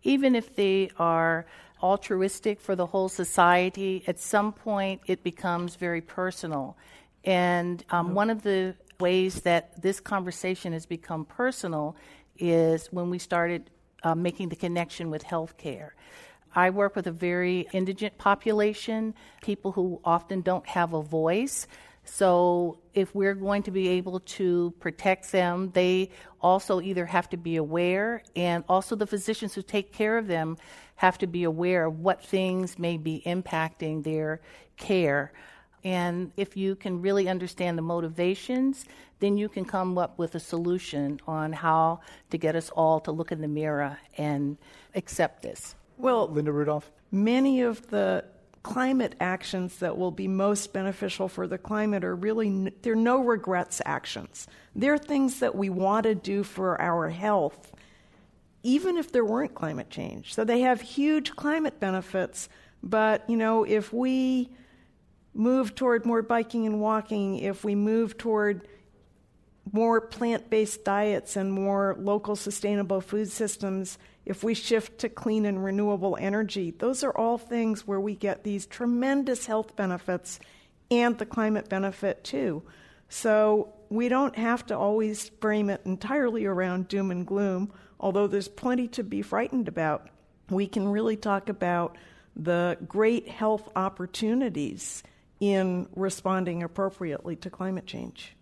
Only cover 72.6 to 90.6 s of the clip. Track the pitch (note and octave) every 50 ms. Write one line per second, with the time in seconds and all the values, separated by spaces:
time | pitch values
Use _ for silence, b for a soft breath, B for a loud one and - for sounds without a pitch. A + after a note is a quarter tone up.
72.6 | - G3+ G#3 G3+ G3+ E3+ G3 F#3+ F#3 - G3+ G#3 A3 F#3 - - A3 G#3 G#3 -
73.6 | G3+ G3 F#3+ F#3+ F#3+ F#3 - b b b b b b - F#3+ - - A3+ A#3 A3
74.6 | - - A#3 A3 A3 - - - - A3+ - - - A3+ G#3+ A3 G#3 G#3 G3 F#3
75.6 | F#3+ G3 G3 G3+ G#3 G#3 G3+ F#3 F#3 G3 F3 - - G3 G3+ G#3+ A3 G3 - G3+
76.6 | F#3 E3 E3 - G3+ A#3+ C4+ B3 D4 C4 - - A3+ A#3 A#3+ A#3 A#3 - A#3 A#3
77.6 | A3+ A3 G#3+ G#3 - - G3+ G3 G3 G#3+ G3+ - - G3+ F#3 - - G#3 G3+ G3
78.6 | F#3 - - - B3 A#3+ A#3+ A#3+ B3+ C4+ C#4 C#4 C4+ C4 B3 A#3+ - - A3 A3
79.6 | G#3+ G#3+ - - G3+ F#3 F3+ F3 - - F3+ F3 - - - - B B B B
80.6 | B B B B _ _ A#3+ A#3+ A#3+ A#3+ A#3 A#3+ A3+ A#3 - A#3 A3 G#3+ G#3+ G#3
81.6 | - - G3 F#3+ G3 G3 F#3 - - G3 - - - - C4 C#4 C4+ G3+ D3+ D#3
82.6 | B B B B B B B B B B - - - A3+ G#3+ G#3+ G#3+ G#3+ G#3+ G#3+
83.6 | G#3 - - - - - G#3 A3+ A#3+ B3 B3+ C4 C#4+ C4+ C4+ A3 A3+ A#3 A#3+ A#3+
84.6 | - - G#3+ - G3 G3+ G#3+ A3+ A3 G#3+ G#3+ G#3 - - - _ - G#3+ G#3+ G#3+
85.6 | G#3 G3+ G3 - - F#3+ F#3 F#3 - G#3 C#4 D4 C4+ A#3+ A3 A3+ G#3+ G3 F#3+ F3+
86.6 | F#3 F3+ F3+ F#3 F#3 - - G3 G3 F#3+ F3+ F3 F3+ - G3 G3+ G3+ G3 F#3 F3+
87.6 | G3 G3+ B B B B B B - G3 F3+ G3+ G#3 G3 G3 G3+ F#3+ - - -
88.6 | - B3+ B3+ B3 B3 A#3 - - G#3+ G3 G#3+ G3+ G3+ - F#3+ G#3 A#3+ - - B3+
89.6 | A3 F#3 F3 E3+ D#3+ D#3 D3+ - - - _ _ _ _ _ _ _ - F#3 F#3+